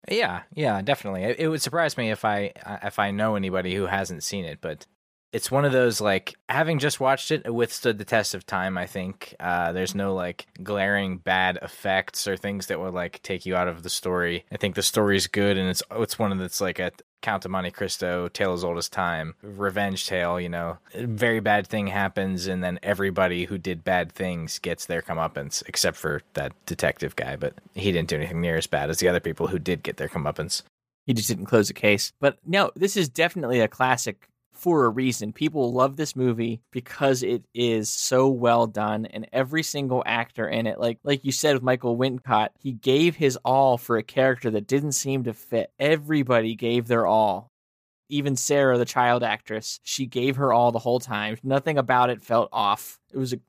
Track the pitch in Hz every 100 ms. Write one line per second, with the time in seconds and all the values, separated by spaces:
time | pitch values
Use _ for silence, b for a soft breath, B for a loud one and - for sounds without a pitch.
0 | - 208 220 90 - - 147 101 101 143
1 | 104 95 101 123 160 156 139 165 160 135
2 | 113 107 110 104 101 - - 101 101 -
3 | 101 101 110 104 95 92 92 95 92 98
4 | 92 82 - 101 85 76 82 78 - _
5 | _ _ _ - - 135 143 131 123 110
6 | 104 95 - - - 131 160 160 143 -
7 | 131 135 - 156 - 117 117 - 123 107
8 | 104 113 104 98 - 98 92 92 90 98
9 | 92 98 - - 87 87 85 90 92 98
10 | 98 95 90 87 - - 92 101 98 101
11 | 95 90 87 92 92 90 - - 101 95
12 | - - - 92 101 101 92 87 92 90
13 | 87 - - 92 95 90 90 82 87 -
14 | 92 90 87 87 - 101 104 90 95 -
15 | 104 98 92 104 101 98 92 90 - 110
16 | 113 - 107 95 90 - 95 87 90 -
17 | - _ - 101 92 95 90 - 98 -
18 | 90 87 87 - 98 90 90 85 82 -
19 | 90 82 80 - 104 98 101 95 101 92
20 | - 92 87 87 87 85 85 85 _ -
21 | 120 107 120 113 107 104 98 110 101 98
22 | 98 98 95 92 92 92 90 90 98 98
23 | 98 90 92 87 87 98 87 85 87 90
24 | 82 - 92 87 80 - 87 82 - 85
25 | - 82 80 73 71 - - - 90 82
26 | 80 73 - - 67 - - 85 76 -
27 | 71 - 64 69 71 - - - 101 85
28 | 80 78 76 82 87 82 - 76 71 80
29 | 90 87 85 78 82 92 76 85 - -
30 | 73 85 71 - 78 - - _ _ _
31 | - 117 104 101 95 120 101 - 107 101
32 | - _ 143 - - 190 190 - 190 202
33 | 156 139 170 175 135 123 110 - 131 127
34 | - 98 _ _ _ - 180 160 123 110
35 | 131 120 107 - 151 151 123 123 135 139
36 | 151 131 127 117 117 117 _ 127 120 -
37 | 139 131 113 117 _ 120 120 113 104 -
38 | - 127 135 131 120 117 117 107 107 107
39 | 110 107 110 123 131 156 156 147 139 127
40 | - 117 117 - 101 110 113 - 120 117
41 | - 143 135 127 151 139 127 127 123 117
42 | 131 123 123 110 107 _ 139 117 131 135
43 | 170 151 147 120 117 131 135 120 - 117
44 | - - 131 123 123 107 101 139 147 139
45 | 135 135 120 107 - 117 - _ 143 156
46 | 147 156 127 120 113 113 117 120 117 120
47 | 95 110 107 92 117 _ _ _ _ _
48 | _ 147 143 131 - 143 139 123 120 -
49 | 123 120 117 107 - 110 - - - -
50 | 131 127 127 131 139 117 120 117 123 123
51 | 120 104 107 110 131 139 165 147 123 127
52 | 123 113 - 117 113 113 101 107 - -
53 | _ 139 131 123